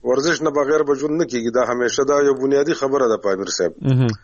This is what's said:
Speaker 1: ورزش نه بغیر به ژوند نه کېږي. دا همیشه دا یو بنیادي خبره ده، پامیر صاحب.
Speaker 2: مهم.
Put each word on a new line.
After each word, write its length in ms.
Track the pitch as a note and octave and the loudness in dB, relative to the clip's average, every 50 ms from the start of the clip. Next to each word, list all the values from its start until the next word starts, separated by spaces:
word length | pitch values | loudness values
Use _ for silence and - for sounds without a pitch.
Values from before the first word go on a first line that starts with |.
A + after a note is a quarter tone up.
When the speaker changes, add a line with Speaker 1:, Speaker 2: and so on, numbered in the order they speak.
| A#2 | 0
Speaker 1:
ورزش 380 | A#2+ B2+ C3+ C#3 E3+ E3+ C#3+ D3+ | 0 0 0 2 0 -2 0 -2
نه 80 | D#3+ | -2
بغیر 320 | C#3+ D3 C#3+ C3+ D#3 D3+ D3+ | 0 0 0 2 2 0 2
به 120 | C#3 C#3+ | 0 0
ژوند 280 | C3 C#3+ D3+ D3+ E3 E3+ | -2 0 -4 -2 -2 -2
نه 20 | |
کېږي. 260 | A#2+ B2+ A#2+ A2+ A#2+ A2+ | -2 -4 -4 -4 -2 0
دا 80 | B2 B2 A2+ B2 | 0 0 0 0
همیشه 320 | B2 B2 A#2 - - C#3 | -2 -2 -2 0 0 0
دا 180 | C3+ C#3+ C#3+ C#3+ | 2 2 2 4
یو 120 | C#3 C#3 | 2 2
بنیادي 400 | C3 C3 C3+ C#3 C#3 C#3+ D#3 E3 | 2 0 0 2 2 2 0 -2
خبره 320 | - - C3+ C3+ C#3+ C3 A#2+ | -2 -2 -2 0 2 2 2
ده، 80 | A2 | 0
پامیر 340 | G#2 - G#2 G2 F#2 G2 F2+ - - | 0 0 -2 -2 -2 -4 -6 -4 -2
صاحب. 140 | F#2 E2+ D#2+ - - | -2 -4 -4 -4 -2
Speaker 2:
مهم. 280 | C3+ C3+ B2+ C3 A#2+ A2 - | 0 2 2 2 0 -2 -4